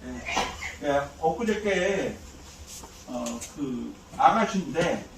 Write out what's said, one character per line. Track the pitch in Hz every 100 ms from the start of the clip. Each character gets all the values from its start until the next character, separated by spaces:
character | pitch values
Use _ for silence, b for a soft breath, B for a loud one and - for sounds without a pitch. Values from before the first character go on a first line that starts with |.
| 127
예, | 123 - - - - - - 147
예, | 143 139 -
엊그저께, | 160 - 214 202 208 185 190 190 220 - - - - - - - - - -
어, | 123 120 117 - 156
그 | 139 120 117 - - -
아가씨인데 | 165 214 208 190 - 156 170 107 -